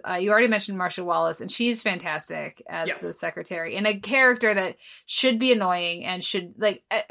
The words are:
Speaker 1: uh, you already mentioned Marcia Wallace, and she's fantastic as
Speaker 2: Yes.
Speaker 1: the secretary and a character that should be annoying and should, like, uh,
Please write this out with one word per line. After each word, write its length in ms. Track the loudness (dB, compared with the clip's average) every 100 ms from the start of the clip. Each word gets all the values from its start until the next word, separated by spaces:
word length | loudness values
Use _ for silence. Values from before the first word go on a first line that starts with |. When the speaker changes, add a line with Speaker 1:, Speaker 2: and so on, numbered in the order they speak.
| -4
Speaker 1:
uh, 80 |
you 180 | -2 4
already 160 | 6 6
mentioned 280 | 2 -2 -2
Marcia 280 | -4 -2
Wallace, 360 | 0 2 0 -2
and 120 | -6
she's 300 | 0 0 0
fantastic 800 | -2 -2 -4 -6 -6 -8 -10 -14 -10
as 200 | -6 -6
Speaker 2:
Yes. 120 | -6
Speaker 1:
the 120 | -8
secretary 640 | -6 -6 -8 -8 -8 -6 -2
and 100 | 0
a 140 | -2
character 520 | 0 4 4 4 2
that 240 | 2 -2 -6 -18 -20 -6
should 320 | 0 2 4
be 140 | 4
annoying 520 | 4 4 0 -2 -4
and 200 | -6 -4
should, 300 | -4 -4 -6 0
like, 240 | 0 0 _
uh, 120 | -4 -4